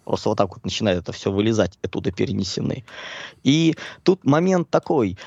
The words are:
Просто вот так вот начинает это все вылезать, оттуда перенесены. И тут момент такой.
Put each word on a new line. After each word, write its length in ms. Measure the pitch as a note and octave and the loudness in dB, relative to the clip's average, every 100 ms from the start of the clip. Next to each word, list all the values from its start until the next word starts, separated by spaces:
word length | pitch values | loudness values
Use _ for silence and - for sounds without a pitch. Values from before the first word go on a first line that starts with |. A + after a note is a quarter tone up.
Просто 260 | - - A#2 | -6 -2 -2
вот 80 | G#2+ | 0
так 120 | G2+ | -2
вот 160 | - F#2+ | -2 -8
начинает 320 | - A2 F2+ | -2 0 0
это 140 | - | -2
все 180 | - - | -6 -2
вылезать, 460 | G2 A2 A2 F2 - | 0 2 2 0 0
оттуда 300 | - G2 F#2 | -8 -4 -6
перенесены. 720 | F2+ G#2 G2+ F#2+ - - - - - - - - - | -2 -2 -2 -4 -4 -4 -6 -10 -18 -16 -14 -16 -4
И 320 | B2+ D3+ D#3+ D3 - - | 2 4 4 0 -8 -4
тут 220 | - F#3+ C3 | 0 2 4
момент 440 | D3 F3+ F#3 E3 | 4 4 2 2
такой. 480 | D#3+ - D#3+ G#2 F#2 | 0 0 0 0 -2